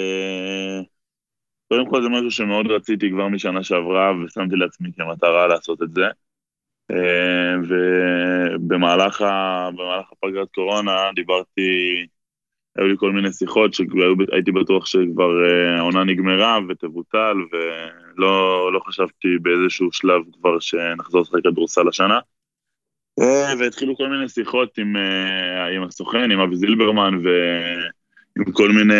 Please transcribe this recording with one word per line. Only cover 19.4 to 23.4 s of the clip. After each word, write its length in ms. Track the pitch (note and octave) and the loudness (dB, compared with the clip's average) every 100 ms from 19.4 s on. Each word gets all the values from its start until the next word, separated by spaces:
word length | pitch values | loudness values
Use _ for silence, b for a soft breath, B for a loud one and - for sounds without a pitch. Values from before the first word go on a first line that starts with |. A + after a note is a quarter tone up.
באיזשהו 500 | E2+ F2 F2+ - F2+ | 2 2 2 0 -2
שלב 300 | - F#2+ F2+ E2+ _ | 0 2 2 0 _
כבר 200 | F2+ E2+ | 0 0
שנחזור 640 | - E2+ E2+ E2+ E2+ F2+ | -2 -4 -4 -6 0 0
לשחק 220 | E2+ F2 | 2 2
כדורסל 440 | F2 E2+ E2 - F2 | 2 0 0 2 0
השנה. 320 | - F#2+ A#2 - _ _ _ _ _ _ _ _ - | 2 0 0 -2 _ _ _ _ _ _ _ _ 0
אה, 340 | B2 C#3 | 2 4